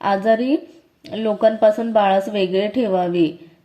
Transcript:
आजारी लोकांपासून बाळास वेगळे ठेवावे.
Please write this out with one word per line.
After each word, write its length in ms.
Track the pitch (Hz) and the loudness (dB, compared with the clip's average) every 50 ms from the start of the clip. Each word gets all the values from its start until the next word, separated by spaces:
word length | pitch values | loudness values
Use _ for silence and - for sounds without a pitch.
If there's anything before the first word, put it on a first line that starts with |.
आजारी 560 | - 196 202 196 190 226 220 220 247 262 294 370 - - - - _ _ _ _ - - - | -4 -2 -2 0 0 0 0 0 0 -2 -2 -4 -4 -8 -20 -20 _ _ _ _ -18 -14 -10
लोकांपासून 800 | 214 220 214 208 190 220 220 220 220 226 214 214 220 233 233 220 | -6 -4 -4 -2 2 2 0 2 4 2 2 2 2 -2 0 0
बाळास 360 | 220 202 196 190 196 196 - | 2 2 4 2 0 0 -2
वेगळे 400 | 208 202 190 180 185 190 202 208 | -2 -2 -2 0 0 -2 -2 -2
ठेवावे. 800 | 208 262 240 208 190 185 180 175 175 175 165 151 165 - - - _ _ _ | -2 -2 -2 0 0 0 0 0 0 0 0 0 -2 -6 -18 -20 _ _ _